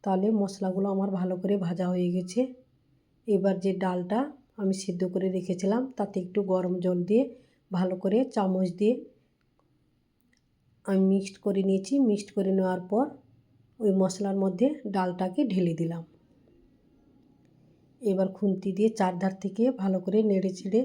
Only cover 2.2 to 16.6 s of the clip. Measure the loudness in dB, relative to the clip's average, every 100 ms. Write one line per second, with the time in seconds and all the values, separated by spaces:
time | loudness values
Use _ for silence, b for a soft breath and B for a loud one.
2.2 | -2 -2 -2 -4 _ _ _ _ _ _
3.2 | 0 2 2 0 -2 -2 -2 -2 -2 -2
4.2 | -2 -6 _ -4 -2 -2 -4 -4 -2 -2
5.2 | -2 -2 -4 -2 0 0 -2 -6 -6 -4
6.2 | -4 -4 0 0 0 -2 0 0 2 2
7.2 | 2 B B B _ -2 -2 -2 0 2
8.2 | 0 0 0 0 0 2 2 2 -4 _
9.2 | _ _ _ _ _ _ _ _ _ _
10.2 | _ _ _ _ _ _ 0 4 4 4
11.2 | 0 -6 -2 0 2 0 0 2 4 2
12.2 | -2 -2 0 2 2 -2 -2 -2 -2 -6
13.2 | _ _ _ _ _ _ 2 4 2 0
14.2 | -2 0 0 2 2 0 -4 -2 -2 -2
15.2 | -4 0 0 2 0 0 -4 -4 -10 _
16.2 | _ _ _ _